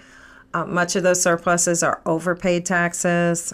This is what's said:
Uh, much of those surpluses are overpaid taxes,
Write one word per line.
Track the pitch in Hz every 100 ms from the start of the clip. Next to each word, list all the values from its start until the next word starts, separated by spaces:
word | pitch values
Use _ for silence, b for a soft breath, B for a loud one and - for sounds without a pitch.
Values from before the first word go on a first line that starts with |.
| B B B B -
Uh, | 170
much | 156 175 175 196
of |
those | 180 180
surpluses | 180 170 180 175 175 170
are | 147 - -
overpaid | 160 175 175 185 175 175
taxes, | 180 175 - 180 175 170 170 -